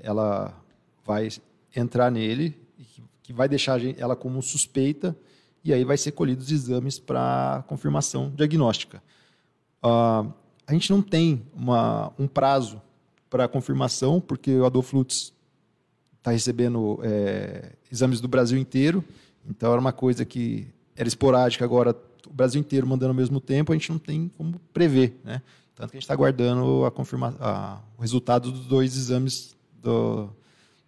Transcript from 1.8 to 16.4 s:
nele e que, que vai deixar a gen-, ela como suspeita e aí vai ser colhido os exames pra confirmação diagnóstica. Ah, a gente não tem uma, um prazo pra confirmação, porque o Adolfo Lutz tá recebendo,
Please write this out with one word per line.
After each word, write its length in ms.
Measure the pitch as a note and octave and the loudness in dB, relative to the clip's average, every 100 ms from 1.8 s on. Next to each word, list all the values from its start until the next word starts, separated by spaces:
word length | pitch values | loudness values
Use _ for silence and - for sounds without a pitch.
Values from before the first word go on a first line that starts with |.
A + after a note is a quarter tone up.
| A#2+ A#2+ B2 | -2 2 2
nele 440 | A#2+ A2 A#2+ E3 D3 _ _ | 2 -2 -2 -4 -6 _ _
e 60 | |
que, 180 | B2+ - - _ | -20 -20 -20 _
que 100 | - | -12
vai 160 | A#2+ C3+ | -2 0
deixar 260 | C#3+ - | 0 0
a 40 | B2+ | 0
gen-, 160 | B2+ - | -2 -4
ela 180 | B2 | -4
como 280 | B2 C3 C3 | -4 -4 -6
suspeita 760 | B2+ D3 - C#3 C3+ D3 F3+ D#3+ _ _ _ _ | -6 -4 -4 0 0 0 -4 -6 _ _ _ _
e 80 | - | 0
aí 120 | C3 | 2
vai 120 | B2+ C#3+ | 2 0
ser 160 | - | -2
colhido 300 | D3 C3 C3 | -2 -2 -2
os 80 | C3 | -2
exames 480 | D3+ B2 B2+ C3 C3+ | -2 0 -2 -2 -8
pra 640 | - B2+ B2+ C3 C3 C3+ C3+ | -6 -2 0 0 -2 -4 -6
confirmação 680 | C#3+ D3 D3 D3 - C#3 | -6 -2 -2 -2 -4 -6
diagnóstica. 680 | C#3 D3+ D#3+ B2 G#2 - G2+ _ _ _ _ _ _ _ _ | -2 0 4 2 2 -6 -16 _ _ _ _ _ _ _ _
Ah, 440 | A#2+ A#2 A#2 A2 G#2+ - _ _ - | 2 4 4 2 -2 -8 _ _ -2
a 60 | |
gente 180 | D#3 - | 0 4
não 120 | G3 | 2
tem 400 | G3 D#3+ E3 C3+ A2 | 4 4 4 2 -4
uma, 580 | - B2 A#2+ A2+ A2 G2+ - | -6 0 2 2 0 -4 -4
um 80 | C#3 | -2
prazo 540 | C#3+ C3+ C#3 A#2 G#2 - _ _ _ _ | 2 4 4 0 -10 -20 _ _ _ _
pra 180 | B2+ B2 | 0 0
confirmação, 720 | C#3 B2+ C3+ C3 - C3 E3+ | 0 -2 -2 -2 0 2 2
porque 340 | - C3+ - C3 | 0 -4 0 4
o 80 | |
Adolfo 320 | B2+ B2+ B2+ C3+ | 4 2 0 0
Lutz 360 | C3 - - _ _ _ _ _ _ _ _ _ | 0 -4 -8 _ _ _ _ _ _ _ _ _
tá 80 | - | -2
recebendo, 680 | A#2 | -2